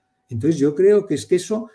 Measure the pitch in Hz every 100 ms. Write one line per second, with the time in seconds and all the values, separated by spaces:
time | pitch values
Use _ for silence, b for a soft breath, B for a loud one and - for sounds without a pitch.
0 | _ _ _ 113 147 156 143 147 196 208
1 | 196 147 - 180 180 214 233